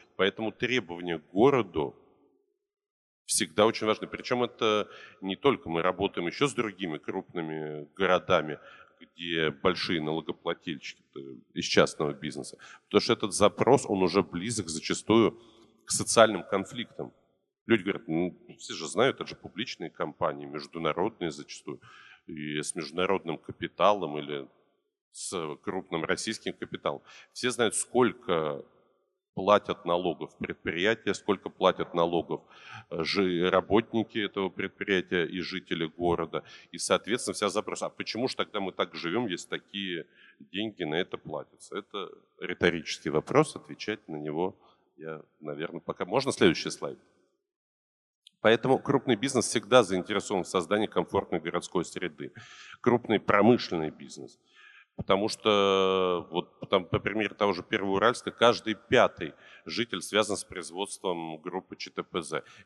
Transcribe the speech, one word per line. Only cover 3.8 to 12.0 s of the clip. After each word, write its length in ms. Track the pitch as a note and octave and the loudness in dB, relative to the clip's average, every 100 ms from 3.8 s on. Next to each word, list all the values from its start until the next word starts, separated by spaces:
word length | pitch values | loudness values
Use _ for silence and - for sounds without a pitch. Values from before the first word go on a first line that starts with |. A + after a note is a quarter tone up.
| A2 | 0
важны. 200 | G#2 F#2 | 0 -4
Причём 380 | F2 - B2 | -10 -4 -2
это 440 | A#2+ - A2+ G#2+ F#2+ - - - | -2 0 0 2 -2 -10 -20 -10
не 160 | F#2+ F#2 | -8 0
только 320 | C#3+ G2+ E2+ | 2 2 0
мы 140 | E2 | 0
работаем 460 | F#2 F2+ G2 - E2+ | 0 0 -2 -2 -6
ещё 180 | - C#3+ | -2 -2
с 80 | |
другими 440 | A#2+ A2 F2+ F#2+ D2+ | 0 -4 -6 -8 -8
крупными 880 | - F#2+ - F2+ D#2+ D#2 D2+ D2+ D2 - | -8 -8 -8 -8 -6 -6 -6 -8 -12 -2
городами, 640 | F#2+ F2+ - F2 D2+ D2 - - - _ | 2 2 4 2 2 -8 -14 -20 -20 _
где 500 | - - E2+ E2 D#2 | -20 -14 -4 0 0
большие 500 | C#2+ F#2 E2+ - E2+ | 0 0 0 -2 -2
налогоплательщики, 1000 | D2+ D#2+ D#2+ - E2 E2+ - C#2+ - - _ - | -2 -4 -6 -8 -6 -6 -8 -10 -12 -18 _ -16
э, 40 | C2+ B1+ _ | -16 -18 _
из 120 | - | -8
частного 480 | - - D2+ - | 2 4 4 2